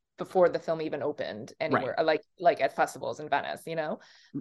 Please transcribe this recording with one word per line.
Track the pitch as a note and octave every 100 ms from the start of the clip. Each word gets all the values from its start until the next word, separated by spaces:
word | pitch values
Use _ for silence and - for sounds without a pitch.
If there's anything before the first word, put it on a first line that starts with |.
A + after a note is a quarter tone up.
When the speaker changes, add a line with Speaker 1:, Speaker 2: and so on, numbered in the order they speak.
| _ -
Speaker 1:
before | F3 F#3 E3+
the | -
film | - D#3+
even | D#3 D3
opened | C3+ D3+ - G2+ - -
Speaker 2:
Right. |
Speaker 1:
anywhere, | D#3 C3 B2 -
uh, |
like, | D#3+ D#3 - -
like, | F3 C#3
at | C#3
festivals | - D3+ C#3 B2 A#2
in | D3+
Venice, | C#3 C#2 - -
you | E3
know? | D#3 G#3+ - - _
Speaker 2:
Mm. | C#3+